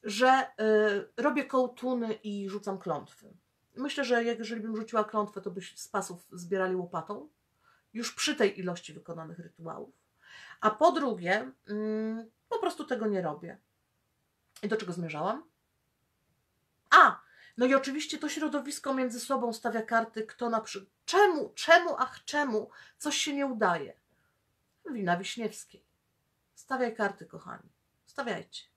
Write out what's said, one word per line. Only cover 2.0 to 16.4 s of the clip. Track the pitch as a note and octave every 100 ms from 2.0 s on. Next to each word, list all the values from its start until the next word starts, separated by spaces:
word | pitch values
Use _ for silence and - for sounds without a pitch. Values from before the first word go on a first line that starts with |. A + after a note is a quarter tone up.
| A3+
i | A3 G#3+ G3+ G3
rzucam | G3+ G3+ F#3+
klątwy. | F#3+ D3 D3 - G#2 - _ _ _ -
Myślę, | C#4 C#4+ B3
że | A#3+
jak, | A#3 A3+
jeżeli | G#3+ A3+
bym | A3 A3
rzuciła | A3 A3+
klątwę, | G#3 A3 G#3 -
to | F#3+
by | F3+ - -
z | -
pasów | G3+ F#3+ F3 -
zbierali | F#3 F3 F#3+ F#3 F#3
łopatą. | F3+ E3+ D#3+ G#3 D4+ _ _ _ _ _ _
Już | G#3+ A#3
przy | - - D4
tej | G#3 G3+
ilości | F3+ E3+ -
wykonanych | D3+ - E3 D#3+ E3+
rytuałów. | E3+ _ E3 D#3 - _ _ _ - - - -
A | -
po | - D#4+
drugie, | D#4+ C#4+ D#3+ F3 G3+ B3+ - -
mm, | G#3 G#3+ G#3+ A3 A3+ A3+ _ _
po | A#4
prostu | F4+ -
tego | - A#3+ G#3+
nie | G3
robię. | E3+ D3+ E3+ F#3+ _ _ _ _ _ _ _ _ _ -
I | G#3
do | A3
czego | F#3
zmierzałam? | F3 E3+ D3+ F3 B3+ - _ _ _ _ _ _ _ _ _